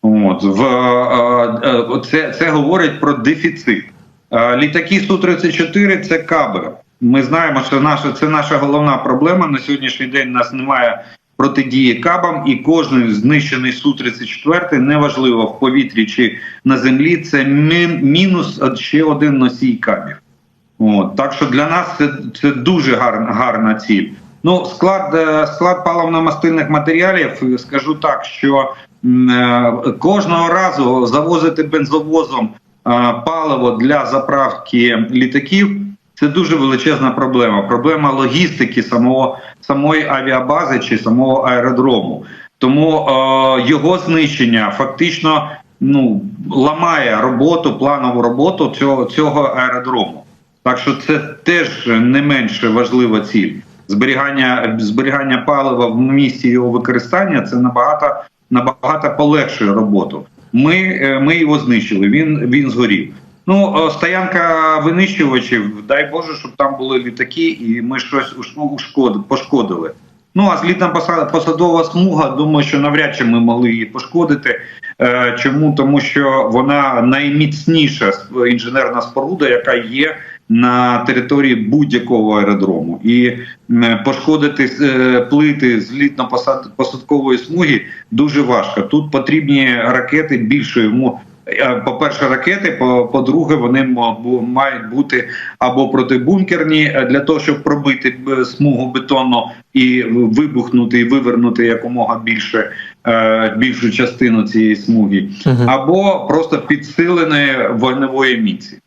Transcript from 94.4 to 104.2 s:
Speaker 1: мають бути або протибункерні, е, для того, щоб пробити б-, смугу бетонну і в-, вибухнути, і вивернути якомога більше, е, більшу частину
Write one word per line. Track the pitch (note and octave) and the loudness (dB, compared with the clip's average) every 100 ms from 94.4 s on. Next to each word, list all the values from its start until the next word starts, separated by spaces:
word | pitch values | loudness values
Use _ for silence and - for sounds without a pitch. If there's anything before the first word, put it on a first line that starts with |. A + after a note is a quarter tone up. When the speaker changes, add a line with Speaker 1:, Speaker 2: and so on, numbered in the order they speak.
Speaker 1:
мають | A#2 B2 C#3 A#2+ A2 | 0 0 -2 -2 -6
бути | B2 C#3+ B2+ A#2+ - - - | -4 0 0 -2 -10 -12 -4
або | B2+ B2+ C#3 | -2 2 2
протибункерні, | C3 B2+ B2+ B2+ F#3+ F#3 E3+ D#3 D#3 D3+ | 0 2 0 2 2 2 0 0 2 2
е, | C#3 B2 | 0 0
для | C#3 | 0
того, | C#3+ D#3 | 2 0
щоб | D3 C#3+ | 0 -2
пробити | D3+ D3 C#3+ C3 C3 B2+ C3 | 0 0 0 0 -2 -4 -4
б-, | C3+ | -2
смугу | B2+ - C#3+ B2 B2+ | -2 0 2 2 -2
бетонну | B2 B2+ C3+ B2+ A#2+ A#2 - _ | -4 -2 0 2 0 -2 -12 _
і | C3+ B2+ B2+ | 2 2 2
в-, | A2+ A#2 A#2 | 0 2 2
вибухнути, | A2 D3+ B2+ A2+ B2 A#2 A#2+ | 2 0 -2 0 0 2 2
і | |
вивернути | A#2+ C3+ A#2+ A#2 A#2+ G#2+ A#2 | 2 2 2 2 2 2 0
якомога | A2+ A#2+ B2 A2 A2+ | 0 -4 -4 -2 -2
більше, | A2+ A2 - A2+ - - - - - | -2 -4 -2 -4 -4 -8 -16 -10 -2
е, | A2+ A2+ A2 A2 G#2+ | 0 2 2 0 0
більшу | B2+ - A#2+ | -2 0 -2
частину | G2+ B2 - | 0 -2 0